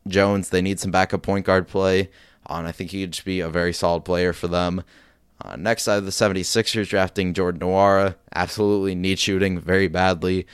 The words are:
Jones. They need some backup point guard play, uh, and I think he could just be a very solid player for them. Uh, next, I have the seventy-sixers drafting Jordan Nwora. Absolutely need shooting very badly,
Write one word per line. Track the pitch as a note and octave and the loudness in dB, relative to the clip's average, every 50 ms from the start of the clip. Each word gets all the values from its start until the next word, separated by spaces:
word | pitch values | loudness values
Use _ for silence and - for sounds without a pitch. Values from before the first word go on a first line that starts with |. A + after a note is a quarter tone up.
| _ G2 | _ -2
Jones. | F#2 G2 G2 G2+ G2+ G2 F2+ - | 2 2 4 4 2 0 0 0
They | - F2+ | 0 0
need | F#2 G2 G2 - | 0 0 -2 -2
some | - F#2+ | -4 0
backup | E2+ F#2 F#2+ - - F2+ | 2 2 2 2 0 -4
point | - - G2 G2 F#2 | -2 -2 -2 0 2
guard | - F#2+ F#2+ F2 - | 2 2 2 0 0
play, | - G2 F#2+ F#2+ F#2 F#2+ F#2+ F#2 - - - _ _ _ _ - | -2 0 2 2 2 2 0 -2 -6 -16 -20 _ _ _ _ -10
uh, | D#2+ | -8
and | E2+ E2+ E2 | -8 -6 -8
I | E2+ | -8
think | - G2 E2+ | -8 -10 -8
he | F#2+ G2 | -6 -6
could | F#2+ F2+ | -6 -6
just | D#2+ - - | -8 -8 -6
be | F#2+ F#2 F#2 | -4 -4 -2
a | E2+ E2 | -4 -2
very | D#2+ F2 F2 F2 E2 | -2 0 0 0 0
solid | - - E2+ E2+ E2 - | 0 2 2 2 0 0
player | - F2+ F2 F2+ F2+ E2+ | -2 0 0 2 0 0
for | - - F2 | -2 -4 -2
them. | F2 F2 F2+ F2 F2+ F#2 - - _ - _ _ _ _ _ _ _ _ | -2 0 0 0 -2 -4 -6 -10 _ -20 _ _ _ _ _ _ _ _
Uh, | - - G1+ C2 | -16 -14 -12 -6
next, | F2 A2 A#2 - - - | -2 -2 -2 0 0 0
I | G#2 | 0
have | G2+ G2 | 0 -2
the | F#2+ - | -4 -2
seventy-sixers | - A#2 G#2 F#2 F#2+ F2+ - - A2+ G#2+ - - A2+ G2+ - | 0 0 2 2 0 -2 0 0 0 0 0 -2 -2 -2 0
drafting | - G2 F#2 F2+ - G#2 F#2+ F2+ E2+ | 0 0 0 0 0 -2 -2 -2 0
Jordan | F#2+ F#2 F2+ F2 D2+ | 0 0 0 -2 -2
Nwora. | F2+ F2+ F#2 F#2+ G2 G2 G2 G2 G2 F#2+ F2+ - _ _ - | -2 0 2 4 4 6 6 4 2 0 -2 -6 _ _ -4
Absolutely | E2+ F2+ F2+ - - G#2+ G2+ G#2 G2+ F#2+ G2 F#2 | -4 -4 -4 -2 0 0 2 2 2 0 0 -2
need | F2+ F#2 F#2+ F#2+ F2+ | 0 0 0 0 0
shooting | - G2+ G2 F#2+ G2 F#2+ F#2 F2 | 0 -2 0 0 0 0 0 -2
very | D#2 D#2+ F#2 F#2+ F#2+ F2+ | -2 0 2 2 2 2
badly, | D#2+ F2+ F#2 F#2 F#2 E2 F2 F#2 F#2+ F#2 F2+ - | 2 2 2 2 2 2 0 0 0 -2 -2 -6